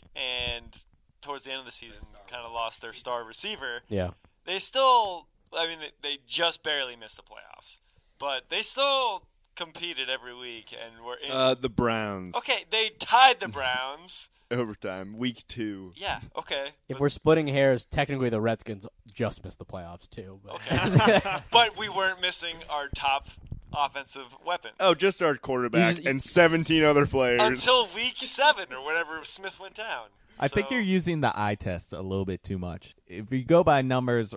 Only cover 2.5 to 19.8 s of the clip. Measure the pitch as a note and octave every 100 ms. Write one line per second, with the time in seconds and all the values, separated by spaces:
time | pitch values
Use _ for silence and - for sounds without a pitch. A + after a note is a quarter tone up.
2.5 | A#2 A2+ - A#2 A2 B2+ A#2+ A2+ A2+ G3+
3.5 | G3 C3+ A#2 - G2+ F2+ - _ _ -
4.5 | F#3+ - C4 C4+ B3 G#3 F3 - _ _
5.5 | D#3+ E3 E3 D3+ - C#3+ C#3+ - - E3+
6.5 | D#3+ D#3 D3 B2+ A#2+ A2 - - G#2+ G2+
7.5 | - - - _ _ _ _ C#3 C3 -
8.5 | F3+ A3 - C#4 C4+ B3 F#3+ - _ _
9.5 | - E3+ D#3 F3 C#3 B2+ B2+ A#2+ B2 B2
10.5 | A#2 G#2+ A#2 A#2 A2+ A#2 B2 C#3 C3 C3
11.5 | B2+ B2+ G#2+ A#2+ A2+ G#2+ G2 F2+ A#3+ -
12.5 | A#3 E3+ G#3+ A3 G#3+ - A#3+ C4 B3 G3
13.5 | C#3+ C3 B2+ C3 D3 F3+ - - _ _
14.5 | A#2+ A#2 G#2 G#2 F#2 F#2+ A2 B2 A#2 -
15.5 | B2 G#2+ G2 F#2 F2 F#3+ A#2+ - G#2 -
16.5 | C#3+ C#3 - - C3+ C#3+ - D#3 D#3+ D3
17.5 | C#3 C#3 B2+ - - C#3+ C3+ B2+ A2+ A2+
18.5 | A2 - G#2 - - - - A2 - F#2
19.5 | - - F#2+